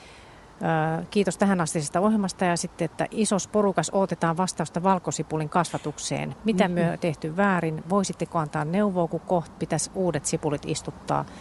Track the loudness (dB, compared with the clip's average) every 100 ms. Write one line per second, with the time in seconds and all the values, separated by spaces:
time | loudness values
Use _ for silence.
0 | -20 -20 -20 -20 -20 -6 0 2 0 -2
1 | -2 0 0 2 2 4 2 -2 -2 2
2 | 2 2 0 0 0 0 -2 -4 -4 -2
3 | -4 0 0 0 0 2 2 2 0 2
4 | 0 0 0 2 0 -2 -4 0 2 2
5 | 0 -4 -2 -4 0 0 0 -2 -6 -6
6 | -4 -4 -4 -4 0 2 2 4 2 2
7 | -2 -2 -4 2 2 4 0 -2 0 0
8 | 0 -2 -4 -2 -2 -2 0 2 2 2
9 | 0 -2 0 0 0 -6 -4 -2 -2 -2
10 | 0 0 -2 -2 -2 -2 -4 -6 -6 -8
11 | -4 -2 -4 -10